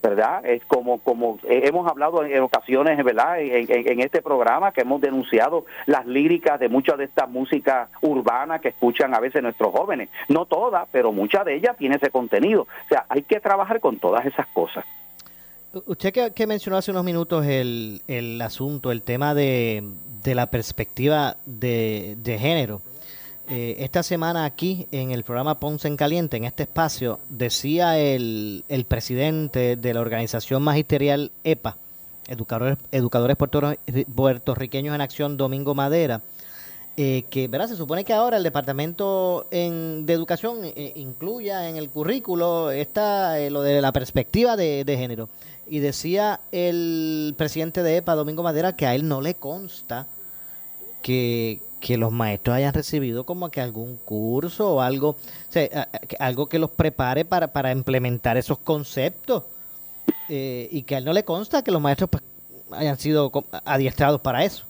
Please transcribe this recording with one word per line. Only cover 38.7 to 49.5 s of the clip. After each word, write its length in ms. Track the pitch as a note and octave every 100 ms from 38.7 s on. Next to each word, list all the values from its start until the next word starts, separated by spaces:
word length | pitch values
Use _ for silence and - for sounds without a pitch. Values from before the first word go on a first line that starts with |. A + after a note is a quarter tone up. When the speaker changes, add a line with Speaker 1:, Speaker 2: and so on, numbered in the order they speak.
| C3+ D#3 E3+ G3 F#3+ F#3 F3 -
Speaker 2:
en, 560 | F3+ F3 E3 D#3+ D#3 D#3
de 80 |
Educación, 440 | E3 E3+ E3+ A3+ A#3
eh, 280 | F3 - C#3+
incluya 760 | D#3+ C3+ B2 E3+ A#3+ G3+ G3 E3+
en 80 | D#3+
el 120 | D3
currículo 800 | D3+ D#3 C4 A3+ F3 E3+ E3+ D#3
esta, 720 | C#3 D3 G#3 G#3 G3+ F#3 D#3
eh, 100 | C#3+
lo 140 | C#3+
de 180 | C#3+ C#3+
la 100 | C#3
perspectiva 680 | C3+ B2+ C#3 B2 G3+ A#3+ A3
de, 260 | E3 C#3+ C#3
de 100 | C3
género. 320 | B2 A2+ A2 - - - -
Y 120 | D3+
decía 600 | C#3+ C3+ D#3+ F#3+ G#3+ G3 -
el 840 | F3+ F3 E3+ E3+ E3 D#3+ D#3 D3+ D3
presidente 460 | D#3 D#3 D#3+ F3
de 160 | E3+ E3+
epa, 160 | F3
Domingo 300 | D#3+ D3 D#3
Madera, 320 | E3+ D3+ F3+ F3+
que 100 | C#3
a 80 |
él 140 | B2+ D#3
no 140 | C3+
le 120 | D3
consta 720 | F3+ C#3